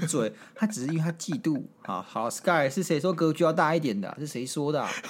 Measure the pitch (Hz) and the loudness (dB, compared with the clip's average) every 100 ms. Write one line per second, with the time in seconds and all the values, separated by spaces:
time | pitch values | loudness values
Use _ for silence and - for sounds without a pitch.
0 | 165 147 110 - - - 214 214 131 165 | 2 0 0 -4 -16 -2 -2 -2 -2 0
1 | 165 165 - 135 160 143 - - - 92 | 0 -2 -4 -2 0 -2 -4 -12 -8 -8
2 | - - 117 - - 170 139 160 180 151 | -6 -4 -4 0 2 4 4 0 0 0
3 | 180 170 160 156 165 165 156 165 147 101 | 2 2 2 4 4 4 4 4 2 -2
4 | 95 - 147 127 127 151 143 151 104 - | -4 -8 -8 -6 -6 -4 -2 -2 -2 -6
5 | - | -4